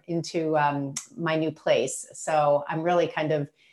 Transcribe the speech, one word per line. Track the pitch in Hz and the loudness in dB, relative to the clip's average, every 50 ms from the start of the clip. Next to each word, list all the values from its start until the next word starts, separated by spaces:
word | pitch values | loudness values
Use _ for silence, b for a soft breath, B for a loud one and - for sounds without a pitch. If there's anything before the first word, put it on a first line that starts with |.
| - - | -6 -4
into, | 170 170 165 - - 175 160 156 156 151 | -4 -4 -4 -2 -4 -2 -2 0 2 2
um, | 147 143 139 143 139 139 139 - - - - - | 2 2 0 0 -4 -6 -8 -10 -14 -14 -10 -6
my | 170 160 160 | -4 -2 0
new | 156 160 156 | 0 0 -2
place. | 151 - - 170 147 117 117 - - - - - - | -4 -2 0 2 2 4 2 0 -4 -8 -12 -14 -16
So | - - 165 160 151 147 147 143 143 - - | -12 -4 0 2 2 4 4 4 2 0 -2
I'm | 165 160 | -4 -2
really | 160 175 180 175 165 160 | 0 2 2 2 2 2
kind | - 165 156 156 160 | 0 -2 -2 0 0
of | 147 143 - _ b b b | 0 -2 -4 _ b b b